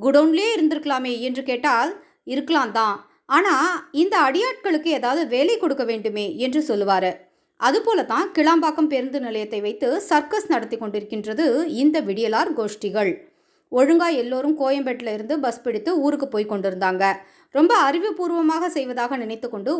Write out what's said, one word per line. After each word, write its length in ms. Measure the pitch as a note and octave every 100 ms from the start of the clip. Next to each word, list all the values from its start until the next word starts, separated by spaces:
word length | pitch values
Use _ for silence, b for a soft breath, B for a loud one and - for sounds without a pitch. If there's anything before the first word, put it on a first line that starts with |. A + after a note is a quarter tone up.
குடோன்லயே 480 | B3 C#4+ D#4+ D#4+ A4
இருந்திருக்கலாமே 600 | A4 D#4 D#4 D4 C4 B3+ A#3+
என்று 220 | B3+ B3+
கேட்டால் 500 | C4 B3 C#4+ A#3 D4 G4+ b b
இருக்கலாம் 480 | - C4 C4 D#4+ A#3
தான். 240 | A3 A3 G3+ b b b
ஆனா 280 | C#4+ G4 C4+ E4+ E4+ -
இந்த 220 | C#4+ F#4 G4
அடியாட்களுக்கு 680 | C4+ D#4 B4+ - G4 D#4 D#4+ C4+
ஏதாவது 240 | A#3+ D4+ B3+
வேலை 280 | B3 E4 A4+
கொடுக்க 280 | E4+ C4+
வேண்டுமே 400 | A#3 A3 G#3+ G#3 G3+ G#3
என்று 240 | B3+ D4
சொல்லுவாரு. 500 | D4+ G#3 G3+ F#3+ F#3 F#3 _ _ _ -
அதுபோல 400 | A#3 G4+ A4+ G4
தான் 240 | B3 A#3+ G4
கிளாம்பாக்கம் 560 | D#4+ D4+ E4 D#4+ D#4 D4+
பேருந்து 300 | C4+ C4 C#4
நிலையத்தை 400 | B3 G#3+ G#3+ G#3+
வைத்து 280 | G#3 G3+ B3 E4+
சர்க்கஸ் 480 | G4+ D4+ D4 G#4+ G4+
நடத்தி 280 | B3 - A3
கொண்டிருக்கின்றது 680 | G#3+ G#3 G#3 A3 G#3+ A3 D#4+ B3+ E4+
இந்த 260 | A3+ D4 D#4
விடியலார் 500 | G3+ G3 A3+ A3 E4+
கோஷ்டிகள். 600 | C4+ G#3 - G3+ G#3+ G3 - - b b b b
ஒழுங்கா 360 | B3 C#4 E4 E4+
எல்லோரும் 440 | C#4 A#3+ B3+ C#4+ D4+
கோயம்பேட்டுல 540 | C4+ C#4 B3+ B3 A#3+
இருந்து 240 | G#3+ A3 D4
பஸ் 220 | B3 A#3
பிடித்து 300 | B3+ G#3+ D#4 E4+
ஊருக்கு 280 | C#4 C#4+ C#4
போய் 220 | G#3+ G#3+
கொண்டிருந்தாங்க. 540 | G3+ F#3+ F#3 F#3+ F#3 G3 F#3+ B B B
ரொம்ப 180 | C4+ E4 A4+
அறிவுபூர்வமாக 840 | D4 F4 G#4 F4+ F4 E4+ D#4 D#4+ F4+
செய்வதாக 480 | D#4+ B3+ B3 A#3+ C4+
நினைத்துக்கொண்டு 560 | A3 A3 A#3+ G#3 G#3+